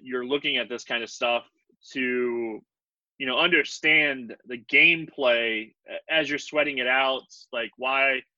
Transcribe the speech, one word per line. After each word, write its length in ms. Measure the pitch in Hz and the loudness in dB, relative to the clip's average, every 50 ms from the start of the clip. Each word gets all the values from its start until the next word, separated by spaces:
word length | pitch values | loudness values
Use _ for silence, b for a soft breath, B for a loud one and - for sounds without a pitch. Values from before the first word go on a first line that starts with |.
you're 220 | - 127 123 127 123 | -8 -8 -6 -6 -4
looking 320 | 123 143 147 147 147 139 | -2 -4 -2 -2 -2 -4
at 120 | 127 117 107 | -4 -4 -6
this 160 | 123 113 - | -8 -10 -6
kind 180 | - 127 117 | -4 -4 -4
of 80 | 113 107 | -4 -6
stuff 340 | - - 127 120 120 120 - _ _ _ _ _ _ _ - - | -6 -4 -2 0 0 -2 -4 _ _ _ _ _ _ _ -20 -8
to, 720 | - 135 127 123 123 123 123 120 120 117 117 113 110 107 - _ _ _ _ _ _ _ _ _ _ - | -4 -2 -2 0 0 0 0 -2 -2 -4 -4 -6 -8 -10 -14 _ _ _ _ _ _ _ _ _ _ -8
you 80 | 135 | -6
know, 120 | 131 127 131 | -2 0 2
understand 960 | 165 180 170 156 143 - - - - 156 156 156 151 143 139 131 120 110 113 - _ | 2 4 4 2 2 0 -4 -2 2 4 4 4 4 2 0 -4 -8 -12 -14 -14 _
the 120 | 120 123 120 113 - | -10 -10 -10 -4 2
gameplay 1000 | 139 143 156 170 170 165 156 151 - - 135 123 120 117 117 113 110 107 110 107 _ _ _ - | 4 6 6 6 4 2 -4 -8 -4 0 2 4 4 4 2 0 -2 -4 -6 -8 _ _ _ -14
a-, 240 | 95 - - - | -12 -12 -6 -2
as 180 | 156 160 151 139 | 0 0 0 0
you're 80 | 147 139 | -4 -6
sweating 400 | - - 151 151 147 147 139 131 | -6 -2 0 0 0 0 -2 -2
it 80 | 123 | 0
out. 400 | 123 131 135 135 135 131 127 - _ - - - _ | 2 2 4 2 2 0 -2 -6 _ -20 -20 -16 _
Like, 180 | - 120 117 110 - | -6 -6 -6 -6 -8
why, 460 | - 127 131 135 135 135 135 131 127 - _ _ | -6 -4 0 2 2 2 2 2 0 -4 _ _